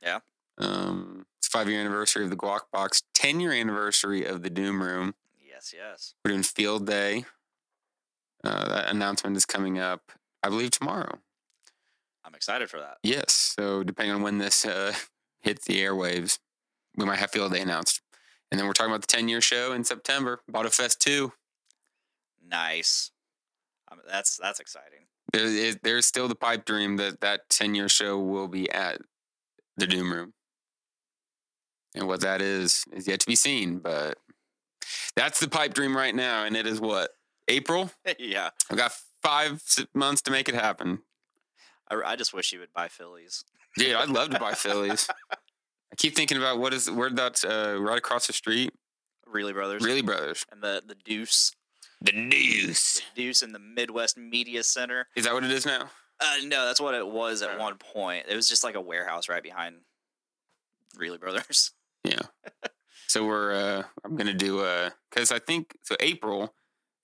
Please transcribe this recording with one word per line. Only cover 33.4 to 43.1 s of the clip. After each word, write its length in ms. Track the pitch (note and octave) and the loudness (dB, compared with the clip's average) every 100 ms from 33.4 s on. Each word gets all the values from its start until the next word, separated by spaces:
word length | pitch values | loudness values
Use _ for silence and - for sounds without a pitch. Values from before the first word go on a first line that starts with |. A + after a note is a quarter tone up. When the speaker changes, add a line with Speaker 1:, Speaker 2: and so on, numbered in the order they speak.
| D3 C3+ F#2 F2+ | 4 2 -2 -4
Speaker 2:
but 400 | E2+ D#2 D2+ - _ - _ _ _ - - - - - | -4 -2 -4 -6 _ -20 _ _ _ -18 -10 -8 -4 0
that's 240 | C#3 - | 2 2
the 80 | D#3 | 2
pipe 260 | D#3+ D3 | 2 0
dream 220 | - C#3 C3+ | 0 0 2
right 180 | C3 | 2
now. 300 | A2+ B2+ A2+ | 0 0 0
And 120 | G#2+ A2 | 0 0
it 100 | A2 | 0
is 140 | A2 | -2
what? 300 | A2 G2+ E2+ - _ _ - | 0 0 0 -6 _ _ 2
April? 420 | B2+ C#3 E3+ F#3 - | 2 2 0 0 -6
Speaker 1:
<laughs> 140 | F#3 E3 | -6 -6
Yeah. 320 | B2 G2 E2+ - - | -2 -2 -2 -2 -2
Speaker 2:
I've 60 | G#2 | 2
got 160 | A#2+ - - - | 0 -2 -16 -2
five 300 | D#3 D3 D3+ | 0 2 0
s-, 320 | D3 - - B2+ | -2 0 0 0
months 280 | C#3 C#3 C#3+ | 0 2 2
to 80 | - | 2
make 180 | C3+ C3+ | 0 2
it 60 | |
happen. 460 | A#2+ G#2+ G2 F2+ F#2 - _ _ _ _ _ - _ - | 2 0 0 -2 -4 -8 _ _ _ _ _ -20 _ -6
Speaker 1:
I, 60 | G#2+ | -4
I 120 | E2+ A#2 | -2 -2
just 160 | A2+ | -4
wish 180 | G2 F2+ | -2 -4
you 80 | F#2 | -4
would 120 | F2 | -10
buy 160 | E2+ E2+ | -6 -6
Phillies. 560 | - F2 | -8 -18